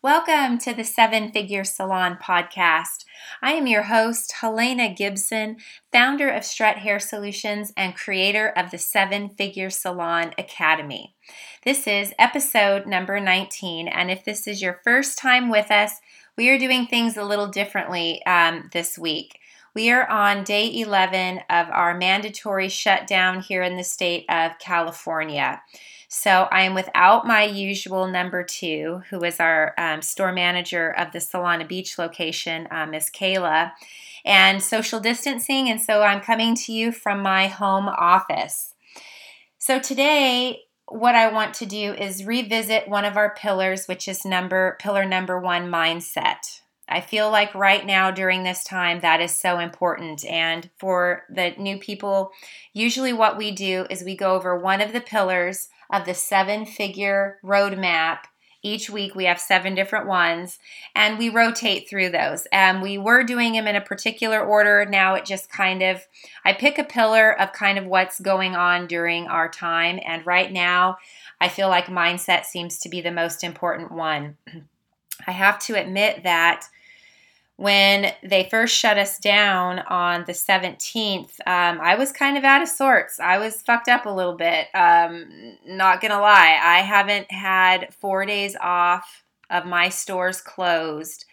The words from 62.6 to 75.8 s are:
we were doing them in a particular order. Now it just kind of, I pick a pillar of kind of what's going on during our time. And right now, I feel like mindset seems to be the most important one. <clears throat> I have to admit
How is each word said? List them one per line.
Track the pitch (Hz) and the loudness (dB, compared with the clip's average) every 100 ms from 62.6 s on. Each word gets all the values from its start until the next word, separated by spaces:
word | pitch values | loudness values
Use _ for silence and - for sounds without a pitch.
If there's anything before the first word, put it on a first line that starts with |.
| 190 190 | 4 4
we | 190 196 | -4 -4
were | 202 240 | 4 4
doing | 240 247 233 | 4 0 0
them | 226 214 | 0 0
in | 202 | -2
a | |
particular | 202 196 233 220 226 220 | -4 -6 -6 -4 0 0
order. | 202 214 208 202 202 | 4 4 6 6 4
Now | 196 190 190 | 4 4 2
it | |
just | - 190 - | -2 -10 -10
kind | - 190 185 | -2 -2 2
of, | 185 185 - _ - - | 0 0 -8 _ -20 -2
I | 202 | 0
pick | 196 269 294 | 4 2 2
a | |
pillar | 294 240 220 220 220 - | -4 2 4 6 6 6
of | 190 | 0
kind | - 202 196 | 0 0 0
of | 185 | 2
what's | 185 185 - | 2 2 -4
going | 190 190 190 | 0 0 0
on | 180 175 175 175 | 0 2 2 0
during | 170 170 170 170 | -4 -2 -2 -2
our | 170 165 | -2 -2
time. | - 170 165 170 180 - | -4 -4 0 0 -2 -8
And | 165 165 | -8 0
right | 180 190 | 2 2
now, | 190 175 180 185 180 - - - - | 0 0 4 2 0 -14 -20 -20 -2
I | 180 | -2
feel | - 196 | 0 2
like | 180 180 | 2 0
mindset | 180 170 180 - 180 | 0 0 -2 0 0
seems | - 180 170 - | 0 -10 -10 -10
to | 175 | -10
be | 175 | -8
the | 170 | -6
most | 170 170 165 | -4 -4 -4
important | 175 165 175 - 165 | -10 -6 -6 -4 -8
one. | 165 160 151 147 147 - | -6 -4 -4 -6 -14 -20
<clears throat> | 165 147 _ _ _ _ - - | -20 -20 _ _ _ _ -12 -10
I | |
have | 185 196 202 | 0 2 2
to | - | -2
admit | 214 | -4